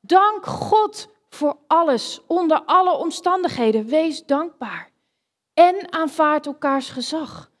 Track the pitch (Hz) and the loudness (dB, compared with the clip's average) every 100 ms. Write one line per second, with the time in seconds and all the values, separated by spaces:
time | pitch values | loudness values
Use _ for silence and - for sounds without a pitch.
0 | - 370 403 427 - - - 440 427 - | 2 4 4 0 -8 -8 2 2 2 -4
1 | - _ _ - 294 285 _ 320 330 240 | -20 _ _ -4 -4 -4 _ 2 2 0
2 | - - _ 330 339 311 - 349 370 320 | -2 -14 _ 0 2 0 2 2 2 0
3 | 339 - 359 370 349 - 226 220 220 302 | -4 -4 -2 0 -2 0 0 0 0 0
4 | 320 277 - 277 339 _ 233 - - _ | 0 -4 -4 -4 -4 _ -14 -14 -16 _
5 | _ _ _ _ _ - 349 381 320 330 | _ _ _ _ _ 4 4 4 -6 -4
6 | 320 - 302 302 294 285 294 269 254 262 | -4 0 2 2 -4 -6 -2 -2 -4 -10
7 | 247 311 294 - - _ | -6 -6 -8 -14 -20 _